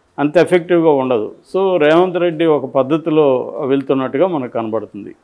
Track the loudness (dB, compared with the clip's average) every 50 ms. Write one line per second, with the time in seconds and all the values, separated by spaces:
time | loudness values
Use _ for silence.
0 | _ _ _ -4 -2 0 2 2 2 4 2 0 2 2 2 2 4 4 2 2
1 | 2 0 0 -2 -2 -4 -10 -16 _ _ -4 -2 0 0 2 2 4 4 4 4
2 | 2 2 0 -2 -2 -2 0 0 0 2 2 0 -2 -2 -2 -2 0 0 -2 -2
3 | -2 0 2 2 4 4 2 0 -2 -6 -8 -6 -4 -2 -2 -2 0 -2 -2 -2
4 | -2 -2 -2 -2 0 0 -2 -4 -6 -6 -6 -6 -6 -4 -6 -6 -8 -10 -14 -16
5 | -16 -16 -18 _